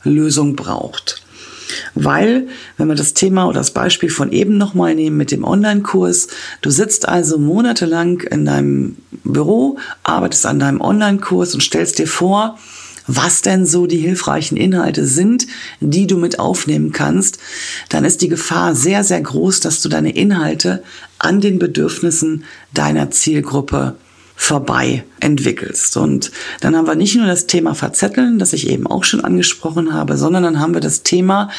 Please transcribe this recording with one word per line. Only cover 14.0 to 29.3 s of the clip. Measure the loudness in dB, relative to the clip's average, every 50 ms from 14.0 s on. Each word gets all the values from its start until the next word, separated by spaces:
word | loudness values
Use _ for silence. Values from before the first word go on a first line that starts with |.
| 0 0 0 -2 -2 -2 -2 -2 -2 -2 0
Inhalte | 0 2 2 2 2 0 0 0 0 0
sind, | 0 2 2 4 4 2 2 0 -4 -8 -14 -16 -16 -10 -4
die | -2 0 2 2 2
du | 2 2 2
mit | 2 0 0 0
aufnehmen | 0 0 0 -2 0 0 0 0 0 -2
kannst, | -2 -2 0 0 2 2 0 0 -4 -6 -14 -14 -12 -12 -10 -10 -10 -10 -8 -4
dann | -2 0 2
ist | 2 2 0
die | 0 0
Gefahr | 0 -2 -4 -4 -2 0 0 2 2
sehr, | 2 2 2 2 2
sehr | 2 0 0 -2
groß, | -2 -2 -2 0 0 2 2 0
dass | 0 -2 -2 -2
du | -2 -2
deine | 0 0 0 0 0
Inhalte | 2 2 2 2 2 0 -2 -2 -2 -2 -2 -2 -4 -8 -14 -20 -20 -20 -18 _ -4
an | -2 0 2 2
den | 2 2 2 2
Bedürfnissen | 0 0 0 0 -2 -2 -2 -2 -2 0 0 0 0 0 -2 -4 -8 -12 -20 -20 -16 -8
deiner | -4 -2 0 0 0 0 -2 -2
Zielgruppe | -2 -2 0 0 0 0 -2 -2 -2 -2 -2 -2 -2 -2 -2 -2 -4 -8 _ _ -20 -20 -20 -20 -10
vorbei | -6 -2 -2 0 0 0 0 0 0 0 0 0 -2 -4 -10 -8 -4
entwickelst. | 0 0 2 2 2 -2 -2 -2 -6 -8 -6 -4 -2 -2 0
Und | 0 0 2 2 0 -2 -4 -10 -12 -12 -12 -10 -4
dann | 0 2 2
haben | 2 2 2
wir | 2
nicht | 2 2 2 4
nur | 4 4
das | 4 2 0 -2
Thema | 0 0 0 2 0 -2
Verzetteln, | -2 -4 -4 -2 0 -2 0 2 2 2 2 2 2
das | 2 0
ich | -2 -2 -2 -2
eben | -2 -2 -2
auch | -2 -2 0 0
schon | 0 0 0
angesprochen | 0 2